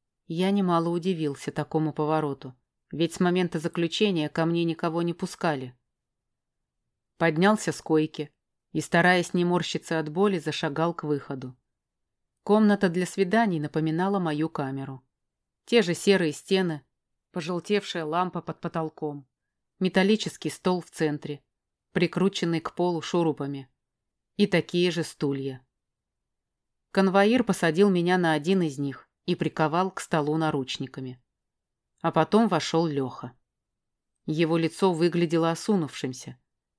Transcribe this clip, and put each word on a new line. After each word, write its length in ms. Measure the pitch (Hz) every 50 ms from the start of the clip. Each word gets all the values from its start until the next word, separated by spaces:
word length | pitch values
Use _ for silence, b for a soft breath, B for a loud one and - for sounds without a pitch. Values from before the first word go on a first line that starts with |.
| _ _ _ _ _ -
Я 220 | 165 170 185 190
немало 360 | 202 202 190 180 170 165 165 170
удивился 640 | 170 175 165 190 185 160 156 143 139 - - 147
такому 400 | - - 147 - - 156 156 151
повороту, 640 | 143 - 151 147 156 156 156 143 139 139 - 131 127 _ _ _ _ _ _ _
ведь 220 | - 143 170 165 -
с 60 | -
момента 400 | 185 175 175 185 180 170 - 160
заключения 720 | 156 165 - 170 170 170 - - 214 208 185 165 151 147
ко 160 | - 170 160
мне 180 | 165 170 170 170
никого 380 | 170 156 - - 170 160 170
не 120 | 175 170 165
пускали. 640 | - 190 175 - - - 170 147 131 131 127 123 _ _ _ _ _ _ _ _ _ _ _ _ _ _ _ _ _ _ _ _ _ _ _ _ _ _ _ _ -
Поднялся 540 | 165 165 156 156 185 202 214 208 - 170
с 100 | 143 -
койки 500 | - - 160 156 156 151 - - 147 - _ _ _ _ _ _ _ _ -
и, 80 | 156
стараясь 520 | 151 - - 170 170 180 185 180 165 - -
не 120 | 175 175
морщиться 540 | 175 175 175 170 - - 170 - - 170 160
от 100 | 156 151
боли, 300 | 151 180 202 214 190 170
зашагал 540 | - 156 143 - - 156 143 160 160 170 165
к 100 | - -
выходу. 540 | 147 147 139 - - 139 131 131 127 123 _ _ _ _ _ _ _ _ _ _ _ _ _ _ _ _ _ -
Комната 460 | - 202 214 220 208 202 202 202 180
для 160 | 165 185 180
свиданий 540 | - - 190 190 175 214 226 233 208 175 156
напоминала 600 | 147 147 - 160 156 160 156 165 185 196 202 196
мою 300 | 180 160 151 147 156 160
камеру. 540 | - - 143 135 135 139 135 131 135 131 - _ _ _ _ _ _ _ _ _ _ _ _
Те 160 | - 226 233 196
же 100 | 170 170
серые 400 | - - 196 196 185 175 156 147
стены, 500 | - - - 190 190 185 170 156 143 - _ _ _ _ _ _ _ _ _
пожелтевшая 720 | - 180 147 165 180 170 165 - 208 202 196 - - 175 160
лампа 380 | 151 160 175 185 180 - 175
под 180 | - - 156 -
потолком, 680 | - 160 - 165 160 156 - - 156 151 147 143 139 _ _ _ _ _ _ _ _ _ _ -
металлический 720 | 185 180 - 190 190 196 220 214 - 165 - - - 156
стол 320 | - - - 185 185 180
в 80 | 151 -
центре, 540 | - - 165 151 147 147 - 156 143 139 _ _ _ _ _ _ _ _ _ _
прикрученный 680 | - 156 175 160 - 170 180 196 196 - 180 170 165 160
к 140 | 160 - -
полу 280 | - 175 180 170 160
шурупами, 680 | 147 - - 175 170 160 135 - 143 139 139 139 131 - _ _ _ _ _ _ _ _ _ _ _ _ _ -
и 100 | 202 196
такие 440 | 185 165 156 - - 175 175 180
же 120 | 160 170 156
стулья. 600 | - - - 156 139 139 135 135 135 131 127 _ _ _ _ _ _ _ _ _ _ _ _ _ _ _ _ _ _ _ _ _ _ _ _ _ _
Конвоир 520 | - 196 196 190 180 196 202 214 240 254 233
посадил 460 | - 185 - - 165 156 175 202 208
меня 280 | 185 175 170 175 185 180
на 160 | 175 165 156
один 300 | 151 147 175 190 190 175
из 160 | 156 135 139
них 280 | 143 139 131 - - _ _ _ _ -
и 80 | 175
приковал 560 | - 156 147 - - 160 151 151 175 190 190
к 100 | - -
столу 340 | - - - 160 143 147 156 160
наручниками. 840 | 160 156 147 139 131 131 - - 135 127 - 135 131 127 127 - _ _ _ _ _ _ _ _ _ _ _ _ _ _ _ _
А 100 | - 165
потом 360 | - 165 160 - - 220 233 202
вошел 400 | 185 151 - - - 165 170 160
Леха. 460 | 143 139 135 123 - - - 120 - _ _ _ _ _ _ _ _ _ _ _ _ _ _ _ _ _ _
Его 320 | - 156 160 170 156 165 170
лицо 340 | 165 151 - - 196 190
выглядело 600 | 175 156 170 175 156 175 175 156 170 165 160 165
осунувшимся, 880 | 165 - - - 214 185 156 135 - - - 127 127 - - 139 127 - _ _ _ _ _ _ _